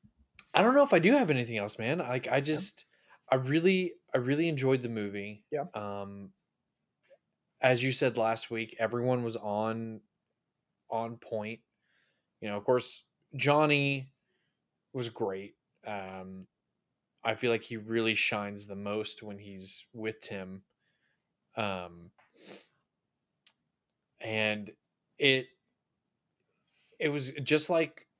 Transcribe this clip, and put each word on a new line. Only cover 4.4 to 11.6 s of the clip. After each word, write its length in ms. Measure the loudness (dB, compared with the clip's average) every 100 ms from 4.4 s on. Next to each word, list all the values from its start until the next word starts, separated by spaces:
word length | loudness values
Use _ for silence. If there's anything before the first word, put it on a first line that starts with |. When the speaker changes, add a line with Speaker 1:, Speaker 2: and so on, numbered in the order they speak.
| 2
Speaker 1:
enjoyed 320 | 2 2 2
the 60 | 0
movie. 560 | -4 -4 -6 -8 -12 -8
Speaker 2:
Yeah. 140 | -6 -4
Speaker 1:
Um, 600 | -6 -6 -6 -8 -12 -16 _ _ _ _ _ _ _ _ _ _ _ _ 0
as 200 | 2 4
you 100 | 2
said 260 | 2 0 2
last 340 | 0 0 -4
week, 240 | -6 -6 -2
everyone 440 | -2 0 0 0
was 140 | -2 -4
on, 640 | -4 -2 -2 -2 -8 -12 _ _ _ _ _ _ _ _ -6
on 280 | -4 -4 -8
point. 440 | -8 -6 -6 -10